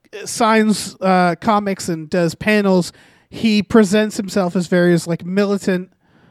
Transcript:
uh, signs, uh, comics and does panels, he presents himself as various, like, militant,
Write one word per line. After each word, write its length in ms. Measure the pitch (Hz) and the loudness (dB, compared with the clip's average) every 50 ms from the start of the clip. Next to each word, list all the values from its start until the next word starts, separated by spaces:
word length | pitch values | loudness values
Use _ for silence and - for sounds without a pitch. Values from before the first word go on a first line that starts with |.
| _ _ - | _ _ -18
uh, 140 | 208 - - | -16 -14 -8
signs, 680 | - - 240 214 220 220 214 220 208 - - - - - | -4 0 2 2 4 4 2 2 0 -2 -4 -10 -10 -4
uh, 320 | - 190 185 180 180 175 170 - | -2 0 2 2 2 0 0 -2
comics 480 | - 240 214 208 208 196 196 - - - | -2 0 0 0 0 -2 -6 -6 -6 -6
and 180 | 175 160 156 151 | -6 -6 -6 -4
does 280 | - 180 170 165 - | -2 -2 0 -2 -2
panels, 580 | - - 214 214 208 202 196 190 180 170 - - _ _ _ _ _ _ _ | -4 -2 0 0 2 2 2 2 2 0 -2 -6 _ _ _ _ _ _ _
he 340 | - - - 226 208 208 | -8 -4 0 0 2 0
presents 540 | 190 - - 233 214 175 196 214 214 214 - | 2 4 4 4 4 4 4 0 0 0 -4
himself 400 | - 208 185 - 202 185 175 - | -6 -8 -4 -2 -2 -2 -2 -2
as 120 | 196 175 - | -2 -2 0
various, 400 | 190 180 175 175 175 165 - 165 | 0 2 4 4 2 2 0 -2
like, 180 | 170 - - | -6 -6 -6
militant, 640 | 170 185 196 208 196 202 196 - 208 185 180 185 - _ _ _ _ _ _ _ _ | -4 -2 0 0 0 -2 -2 -2 -2 -2 -2 -4 -8 _ _ _ _ _ _ _ _